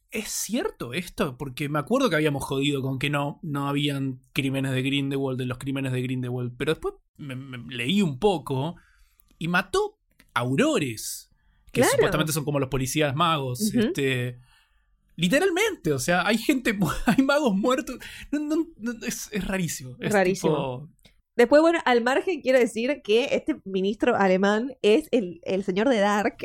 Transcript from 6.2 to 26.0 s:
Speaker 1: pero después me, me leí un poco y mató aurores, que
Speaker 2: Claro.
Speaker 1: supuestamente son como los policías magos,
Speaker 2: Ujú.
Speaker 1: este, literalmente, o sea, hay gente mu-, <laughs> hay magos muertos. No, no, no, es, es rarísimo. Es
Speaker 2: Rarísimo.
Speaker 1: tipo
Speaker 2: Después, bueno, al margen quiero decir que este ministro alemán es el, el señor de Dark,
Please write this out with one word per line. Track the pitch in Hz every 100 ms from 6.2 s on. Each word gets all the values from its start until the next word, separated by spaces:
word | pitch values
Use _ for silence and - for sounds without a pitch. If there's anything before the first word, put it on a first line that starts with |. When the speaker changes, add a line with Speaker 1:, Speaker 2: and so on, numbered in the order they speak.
| 123 123 123 123
Speaker 1:
pero | 139
después | 160 381 403 _ -
me, | 147 127
me | 135 123 113
leí | 123 123 202
un | 185 127
poco | 208 170 - 131 151 - _ _ _ _ _ _
y | 160
mató | 180 - 381 415 - _ _ _
aurores, | 117 123 139 294 277 139 104 - - - _ _ _ -
que | -
Speaker 2:
Claro. | 330
Speaker 1:
supuestamente | 554 226 156 156
son | 151
como | 139 143
los | 131
policías | 131 131 151 147
magos, | 135 170 156 135 123 214
Speaker 2:
Ujú. | 220
Speaker 1:
este, | 220 359 135 127 123 120 - _ _ _ _ _ _ -
literalmente, | 175 277 392 349 440 349 156
o | 139
sea, | 147 180 180
hay | 226
gente | - 262 233
mu-, | 208 160
<laughs> | - -
hay | 220
magos | 269 285 277 190
muertos. | 247 262 262 240 - - -
No, | 294
no, | 294 320 330 -
no, | 226 233 240
es, | - -
es | 202 185
rarísimo. | 190 165 - 127 127
Es | -
Speaker 2:
Rarísimo. | 202 185 190 160 151 135 127 151
Speaker 1:
tipo | _ _ _ _ -
Speaker 2:
Después, | 240 294
bueno, | 330 339
al | - 240
margen | 233 277 - 311
quiero | 240 254
decir | 233 - 247 269
que | 202 220 269
este | - - 247
ministro | 190 190 190 220 247 226
alemán | 196 185 196 214 269 -
es | 208 226 -
el, | 262 180 -
el | - 190
señor | - 185 269
de |
Dark, | 226